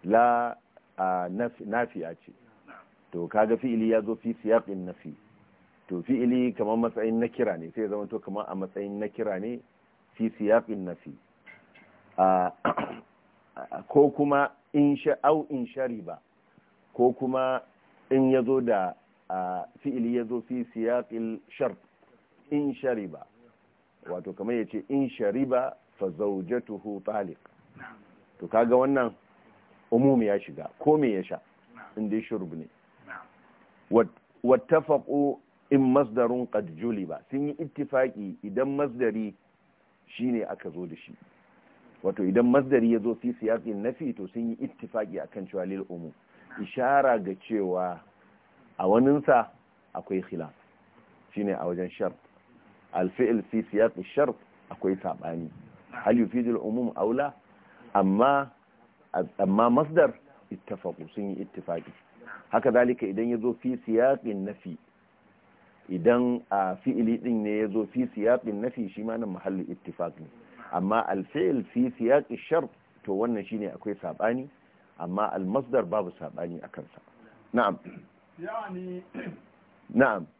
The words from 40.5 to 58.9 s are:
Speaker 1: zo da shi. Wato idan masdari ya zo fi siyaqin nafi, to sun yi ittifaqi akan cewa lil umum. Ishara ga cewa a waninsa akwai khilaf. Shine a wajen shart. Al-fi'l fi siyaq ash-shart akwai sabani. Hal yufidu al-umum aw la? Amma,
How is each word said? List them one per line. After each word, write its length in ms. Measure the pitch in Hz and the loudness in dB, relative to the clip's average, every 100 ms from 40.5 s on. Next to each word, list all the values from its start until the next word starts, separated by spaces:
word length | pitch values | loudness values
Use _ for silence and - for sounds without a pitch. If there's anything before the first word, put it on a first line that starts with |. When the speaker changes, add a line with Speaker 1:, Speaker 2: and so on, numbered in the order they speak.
| 98 - | -8 -10
Speaker 1:
zo 160 | 80 90 | -10 -10
da 100 | 80 | -12
shi. 160 | - - - _ _ _ _ _ - _ | -18 -20 -20 _ _ _ _ _ -20 _
Wato 220 | 95 98 | -4 0
idan 220 | 92 95 120 | 2 4 6
masdari 440 | 135 131 131 117 | 6 6 4 6
ya 60 | 117 | 4
zo 140 | 107 | 2
fi 180 | 110 123 117 | -2 -4 -4
siyaqin 420 | 110 113 117 104 | -2 -2 -2 -4
nafi, 320 | 110 127 151 117 | -4 -4 -8 -8
to 100 | 95 | -10
sun 220 | 120 117 | -6 -6
yi 40 | 113 | -6
ittifaqi 560 | 131 - - 113 104 87 | -10 -12 -8 -6 -6 -8
akan 260 | 69 110 95 | -10 -12 -8
cewa 180 | 98 92 | -6 -6
lil 180 | 98 - | -6 -8
umum. 220 | 90 80 - _ _ - - | -10 -12 -16 _ _ -20 -12
Ishara 560 | 101 - 127 139 135 117 | -10 -2 2 4 4 2
ga 160 | 95 95 - | 0 -8 -4
cewa 520 | 110 95 90 90 87 - _ _ _ _ _ _ - | -2 0 -2 -4 -6 -16 _ _ _ _ _ _ -2
a 80 | 95 | 4
waninsa 600 | 110 131 147 143 131 113 - _ _ _ | 6 6 4 4 4 4 -8 _ _ _
akwai 280 | - - 95 | -16 -6 -6
khilaf. 300 | - 87 78 - _ _ _ _ _ _ _ | -6 -10 -10 -14 _ _ _ _ _ _ _
Shine 160 | - 101 | -4 -2
a 120 | 80 | -2
wajen 260 | 80 90 90 | -4 -4 -6
shart. 240 | - 95 - _ _ _ _ _ _ _ | -4 -6 -6 _ _ _ _ _ _ _
Al-fi'l 500 | - 92 - 123 113 95 | -2 -2 0 2 2 0
fi 120 | 113 110 | -4 -2
siyaq 280 | 104 110 - | 2 2 2
ash-shart 380 | 92 - 143 113 _ _ _ | -6 0 0 0 _ _ _
akwai 260 | 92 98 92 | -4 -2 -2
sabani. 540 | 92 73 80 85 80 - - - - | -4 -6 -8 -8 -8 -14 -20 -20 -18
Hal 260 | - - 120 | -4 2 4
yufidu 340 | 110 117 120 117 | 4 0 0 -2
al-umum 360 | 104 117 120 - | -2 -4 -4 -2
aw 160 | 101 | -2
la? 200 | 127 143 - _ - - - - | 0 -2 -6 _ -20 -20 -20 -2
Amma, 560 | 101 95 98 127 139 139 _ _ _ _ | 2 4 6 6 4 0 _ _ _ _